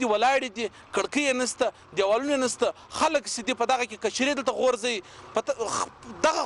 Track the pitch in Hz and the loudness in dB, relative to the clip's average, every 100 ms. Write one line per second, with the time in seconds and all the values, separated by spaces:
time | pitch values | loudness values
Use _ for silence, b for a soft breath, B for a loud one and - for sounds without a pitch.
0 | 254 208 247 269 262 202 214 B - - | 2 2 4 2 0 -6 -8 B -6 -4
1 | 196 277 285 254 247 - 226 B B 160 | -2 0 2 2 0 0 -2 B B 0
2 | 196 220 285 277 254 - 214 B B - | 2 2 2 0 0 0 -2 B B 0
3 | 311 294 - - 233 247 233 254 240 214 | 2 2 -2 -6 -4 -2 0 0 -2 -4
4 | 214 - 262 277 254 208 254 240 240 220 | -4 0 0 0 -2 0 2 2 -2 -4
5 | B B B 233 254 247 208 - 180 - | B B B -4 -2 -4 -4 -4 -4 -8
6 | - 185 302 339 | -18 0 0 2